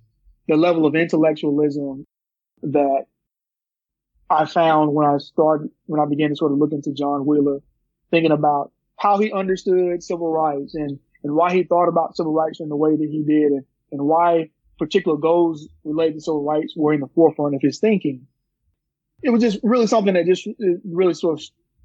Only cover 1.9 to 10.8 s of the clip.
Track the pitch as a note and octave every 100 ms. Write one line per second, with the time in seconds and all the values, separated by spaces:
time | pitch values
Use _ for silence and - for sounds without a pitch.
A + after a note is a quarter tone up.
1.9 | C3+ D3 _ _ _ _ _ D#3+ D3 C#3
2.9 | C3+ - _ _ _ _ _ _ _ _
3.9 | _ _ _ - D#3 D3+ F3 E3 D#3 D3+
4.9 | D3 D3 C#3+ - - D#3 D3+ D#3 _ -
5.9 | D3+ D3 D3 D3+ C#3+ D#3 C#3+ D3+ D3+ D3
6.9 | C3+ C#3+ C#3+ C3+ D3 C#3+ C#3 - _ _
7.9 | _ _ E3+ E3 D3+ D3 C#3+ - _ _
8.9 | - G#3 G3+ G#3+ G3 F#3+ F#3 - F#3 F3+
9.9 | F3 - F3 E3+ D#3+ D#3+ C#3+ C#3 D#3+